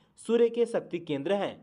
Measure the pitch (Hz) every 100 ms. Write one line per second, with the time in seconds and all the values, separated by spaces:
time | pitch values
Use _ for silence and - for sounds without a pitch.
0 | _ _ - 233 233 233 226 190 - 170
1 | 165 139 147 202 160 -